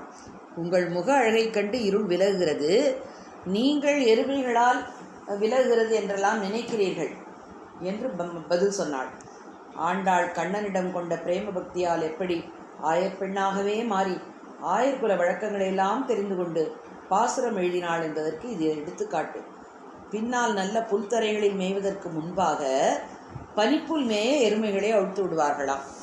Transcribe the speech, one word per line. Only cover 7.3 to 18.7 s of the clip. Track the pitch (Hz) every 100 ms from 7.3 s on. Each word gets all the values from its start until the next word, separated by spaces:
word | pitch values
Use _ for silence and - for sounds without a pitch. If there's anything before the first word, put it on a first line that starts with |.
| - - - - -
என்று | 175 214 254
ப-, | - 175 170 156
பதில் | 175 202
சொன்னாள். | 190 156 139 123 - - - - - - -
ஆண்டாள் | 165 190 190 180 175
கண்ணனிடம் | - 170 202 208 190 185
கொண்ட | 185 175 185
பிரேம | 185 180 208
பக்தியால் | 180 - 175 180 165
எப்படி | 156 - 185 170 - - - -
ஆயர் | 147 165 190 190
பெண்ணாகவே | 196 196 196 196 202 214
மாறி | 240 196 196 175 - - - -
ஆயர் | 147 196 262 254
குல | 220 180
வழக்கங்களையெல்லாம் | 175 185 214 202 190 190 190 233 254
தெரிந்து | 208 202 185
கொண்டு | 170 160 156 - - - -
பாசுரம் | 190 247 - 240 208
எழுதினாள் | 180 180 175 165
என்பதற்கு | 160 156 156 160 247
இது | 196 156